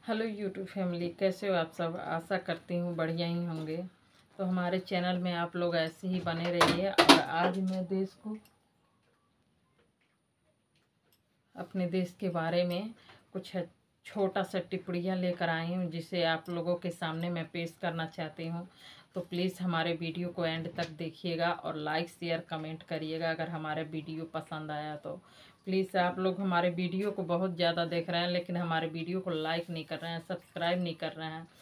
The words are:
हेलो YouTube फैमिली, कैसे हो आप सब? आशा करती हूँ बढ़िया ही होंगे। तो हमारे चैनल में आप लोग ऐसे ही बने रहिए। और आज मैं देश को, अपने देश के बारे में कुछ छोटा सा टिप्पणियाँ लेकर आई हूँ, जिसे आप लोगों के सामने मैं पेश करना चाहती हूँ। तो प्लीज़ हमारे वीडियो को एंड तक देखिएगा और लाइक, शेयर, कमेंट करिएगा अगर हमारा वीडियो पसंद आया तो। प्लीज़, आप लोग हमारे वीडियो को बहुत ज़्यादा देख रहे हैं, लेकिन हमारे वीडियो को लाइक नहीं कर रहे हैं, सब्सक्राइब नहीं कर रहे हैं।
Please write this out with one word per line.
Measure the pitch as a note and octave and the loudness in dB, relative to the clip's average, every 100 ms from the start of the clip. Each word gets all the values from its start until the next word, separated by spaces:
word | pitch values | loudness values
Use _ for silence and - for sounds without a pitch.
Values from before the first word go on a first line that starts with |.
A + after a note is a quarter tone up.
| - | -2
हेलो | A3 A3+ | -2 0
YouTube | G#3 G3+ F#3+ F#3+ | -2 -4 -4 -6
फैमिली, | G3 F3+ E3+ E3+ | -2 0 0 -2
कैसे | - G3 F#3 G3+ | 2 0 2 2
हो | F3+ | 2
आप | E3 | 2
सब? | - E3 E3+ | -2 -4 -2
आशा | - E3 E3 F#3+ | -2 -4 0 -2
करती | - E3+ - F3 | 0 -6 -2 -2
हूँ | F3 E3+ | 0 0
बढ़िया | D#3+ E3 E3+ | 0 2 0
ही | E3+ F3 | 0 0
होंगे। | D#3+ D#3 D#3+ F3+ - _ - _ - | -2 -4 -4 -6 -12 _ -20 _ -4
तो | F#3 | 0
हमारे | F3+ F3+ F#3 | 2 2 0
चैनल | F#3 F#3 F3+ F3+ | 0 0 2 2
में | F3+ | 0
आप | F3 F3 F3 | 0 -2 0
लोग | F3 E3+ | 2 2
ऐसे | D#3+ E3 F#3+ | 0 -2 -2
ही | F#3 | 0
बने | E3+ E3 E3+ F3 | 0 0 0 4
रहिए। | E3+ E3+ G3 | 6 6 2
और | - - - | 6 10 10
आज | - E3 F3+ F#3 | 8 2 2 2
मैं | F#3 F#3 F3+ | 0 0 0
देश | F#3+ F#3+ | 0 -2
को, | - G#3+ G#3+ - _ _ _ _ _ _ _ _ _ _ _ _ _ _ _ _ _ _ _ _ _ _ _ _ _ _ _ _ _ _ F3+ | -6 -10 -10 -12 _ _ _ _ _ _ _ _ _ _ _ _ _ _ _ _ _ _ _ _ _ _ _ _ _ _ _ _ _ _ -12
अपने | F3+ F#3+ F3+ | -4 -2 2
देश | F#3 F3+ - | 2 0 -2
के | F#3+ | -2
बारे | E3+ E3 F3 | 0 2 2
में | F3+ F3 A3 A3+ - - _ | 2 0 -4 -10 -20 -20 _
कुछ | F#3+ F#3 F#3 F3 _ _ _ - | -10 -6 -6 -6 _ _ _ -8
छोटा | G#3+ F#3+ G3 | 0 2 2
सा | F#3+ F#3+ | 0 -2
टिप्पणियाँ | F3 F#3 - F3 F3+ F#3 | -2 -6 -2 -2 0 0
लेकर | F3+ F3 E3 | 0 0 0
आई | D#3+ E3 | 0 0
हूँ, | F3+ F3+ | -2 -2
जिसे | E3 D#3+ F3+ | -4 -4 2
आप | E3 D#3+ F3 | 2 2 0
लोगों | F3 E3+ F3 | -2 0 0
के | F3+ | 0
सामने | E3+ E3 D#3+ F3 | -2 -2 -2 -2
मैं | E3+ D#3+ | -2 -4
पेश | E3+ E3+ - | -4 -6 -2
करना | F3 E3 D#3+ | -4 -2 -4
चाहती | - D#3 - E3 | -4 -8 -6 -6
हूँ। | E3 F3+ - - - - F#3 | -6 -8 -16 -20 -20 -10 -8
तो | |
प्लीज़ | F3 F3 F#3 F3+ | -4 0 0 0
हमारे | F3+ E3 E3 | 0 2 0
वीडियो | D#3+ E3 E3 F3 | 0 -2 -2 -4
को | F3 E3 | -2 0
एंड | E3 E3 E3 | 0 -4 -4
तक | E3+ | -4
देखिएगा | D3+ E3 - F3+ E3 E3+ | -4 -8 -4 -4 0 0
और | E3+ D#3+ D#3 | 0 -4 -4
लाइक, | D3+ D#3+ E3+ | -2 -2 -2
शेयर, | - E3+ E3 | -6 -2 -2
कमेंट | E3 D#3+ D#3 D#3+ | -2 -6 -6 -8
करिएगा | - D#3+ D#3 D#3+ E3 | -6 -4 -4 -2 0
अगर | D#3+ E3 | 0 -2
हमारा | E3 D#3 D3+ | -2 -2 -2
वीडियो | D#3 D#3+ D3+ D#3+ E3 | -2 -6 -6 -8 -6
पसंद | D#3+ D#3 D#3 D#3 | -8 -6 -8 -6
आया | D3+ D3+ D3+ | -4 -6 -6
तो। | - F#3 - - - - - | -8 -10 -14 -20 -20 -14 0
प्लीज़, | F#3+ F#3+ F#3+ | 2 4 4
आप | F3 F3+ | 4 4
लोग | F#3+ F#3 | 0 2
हमारे | G3 E3+ F3+ | 2 4 4
वीडियो | E3+ F3+ F#3 G3+ | 2 0 0 0
को | G3 | -2
बहुत | E3+ F3 F#3+ E3+ | 0 2 2 2
ज़्यादा | E3+ E3+ E3 | 2 2 0
देख | E3+ E3 | 0 0
रहे | E3+ | 0
हैं, | F3+ | 2
लेकिन | F3 F3 F3 | 0 0 -2
हमारे | E3+ D#3+ D#3+ | 2 0 0
वीडियो | E3 E3 F#3 | -4 -2 -2
को | F#3 | -2
लाइक | D#3+ D#3 E3 E3+ | -2 0 -2 -2
नहीं | E3 D3+ | -6 -6
कर | D#3 | -6
रहे | E3 | -4
हैं, | E3 | -6
सब्सक्राइब | D#3+ F3 - - E3+ F3+ | -6 -8 -6 -2 2 2
नहीं | F3 E3 | 0 -2
कर | D#3+ | -4
रहे | D#3 D#3+ | -4 -8
हैं। | D#3+ E3 - | -8 -12 -18